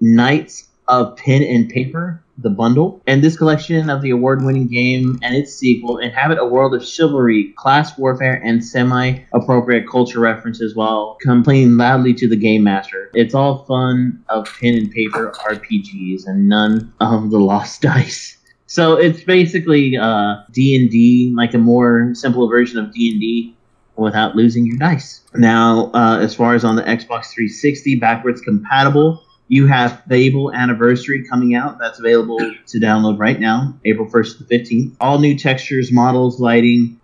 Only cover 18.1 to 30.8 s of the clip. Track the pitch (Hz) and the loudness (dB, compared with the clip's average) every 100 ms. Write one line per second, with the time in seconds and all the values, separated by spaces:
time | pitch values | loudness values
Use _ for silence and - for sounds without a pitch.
18.1 | - - - _ _ - - 165 156 170 | -6 -18 -20 _ _ -6 0 4 4 2
19.1 | 165 185 185 175 180 165 147 135 127 113 | 0 2 2 2 0 2 2 2 0 0
20.1 | 107 104 104 - 127 135 131 120 117 120 | 0 -2 -4 -6 0 2 4 2 4 4
21.1 | 123 123 120 117 120 117 120 120 117 123 | 4 2 0 0 2 4 4 4 2 0
22.1 | 120 131 123 113 120 120 117 107 117 117 | -2 -2 0 2 2 0 -2 -8 -2 -2
23.1 | 107 110 117 117 - _ _ _ - 107 | -2 -4 -4 -6 -14 _ _ _ -6 -4
24.1 | 107 107 104 117 120 117 123 165 147 - | -2 -2 2 2 2 -2 0 -2 -2 -6
25.1 | - _ 120 113 113 117 113 - 120 113 | -20 _ 0 2 4 2 2 0 0 2
26.1 | 107 107 - 117 120 117 113 - 117 - | 2 -2 0 0 0 0 -2 -2 -4 -6
27.1 | 117 - - 107 - 147 139 143 123 117 | -10 -10 -8 -8 -4 -4 -2 -4 -2 0
28.1 | 117 127 120 - 104 - 135 139 147 156 | -2 -4 -6 -4 -4 0 0 2 4 2
29.1 | 165 _ _ - 131 139 131 120 - - | 0 _ _ 0 4 4 4 0 -4 -2
30.1 | 127 131 135 139 123 123 113 | 2 2 0 -4 -2 -2 2